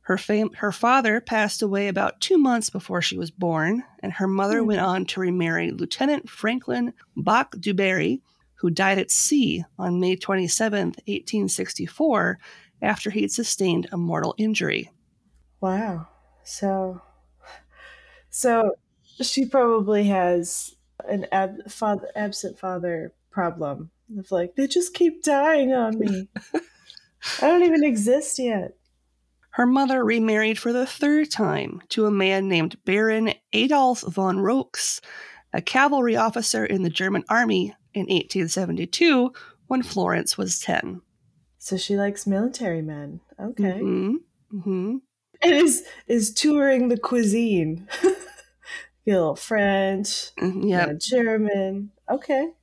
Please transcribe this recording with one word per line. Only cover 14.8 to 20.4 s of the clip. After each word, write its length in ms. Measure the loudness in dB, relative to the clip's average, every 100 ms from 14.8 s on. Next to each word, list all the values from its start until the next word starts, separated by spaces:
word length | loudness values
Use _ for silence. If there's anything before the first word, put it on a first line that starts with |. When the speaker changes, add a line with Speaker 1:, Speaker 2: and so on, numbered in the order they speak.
| -4 _ _ _ _ _ _ _
Speaker 2:
Wow. 460 | -2 -2 -2 -6 -10 _ _ _
So, 580 | -16 -4 -2 -2 -4 -8 -18 _ _ _ -20 -20 _ _ -20 -20 -20 -20 _
so 460 | -2 2 2 2 -2 _ _ _ -8
she 240 | -4 -2
probably 600 | 2 4 4 4 2 2
has 720 | 4 4 4 2